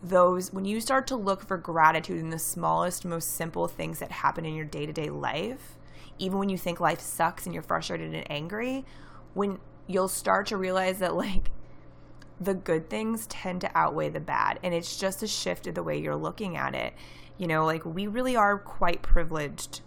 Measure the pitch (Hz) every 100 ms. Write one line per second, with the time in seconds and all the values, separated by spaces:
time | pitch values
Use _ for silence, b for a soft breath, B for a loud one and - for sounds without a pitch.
0 | 175 185 180 180 185 190 196 214 226 262
1 | 262 262 196 190 - 185 165 165 156 160
2 | 160 175 160 160 - - 165 165 175 180
3 | 180 170 165 - 165 170 170 - 160 160
4 | 170 - 143 147 160 156 151 151 151 156
5 | 151 147 139 143 202 262 - - B B
6 | B B 185 196 196 185 180 175 170 165
7 | - - 165 180 - 165 156 165 160 170
8 | 160 160 - 147 160 208 240 269 269 B
9 | B B B - 202 190 - - - 185
10 | 185 - - 190 202 208 185 185 185 190
11 | 180 165 202 185 - - B B B -
12 | - - - - 185 190 190 160 160 214
13 | 220 226 - - 190 180 - 170 160 151
14 | 156 156 156 139 104 - 185 170 175 -
15 | 196 190 214 - 190 175 196 170 165 151
16 | 156 147 156 - 208 160 135 131 120 -
17 | B B B - 175 156 160 160 165 160
18 | 208 214 254 247 202 202 - - 180 170
19 | - - 165 156 147 143 - -